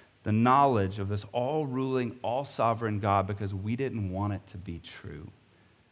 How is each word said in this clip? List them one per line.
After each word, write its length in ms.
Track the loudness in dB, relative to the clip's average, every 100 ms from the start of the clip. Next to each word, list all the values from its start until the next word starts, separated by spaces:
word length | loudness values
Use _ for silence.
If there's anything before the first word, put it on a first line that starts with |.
| -20 _
the 80 | 0
knowledge 680 | 4 6 8 6 6 2 -2
of 80 | -4
this 180 | -4 -4
all-ruling, 880 | -2 -2 -2 -2 -2 0 0 -2 -6
all-sovereign 800 | -4 -4 -4 0 2 2 -2 0
God 260 | 2 2 2
because 280 | -2 -4
we 220 | -4 -4 -2
didn't 360 | -2 -2 -4
want 220 | -2 -2
it 120 | -4 -8
to 100 | -14
be 220 | -10 -10
true. 500 | -12 -14 -14 -12 -14 -18 _ _ _ _ _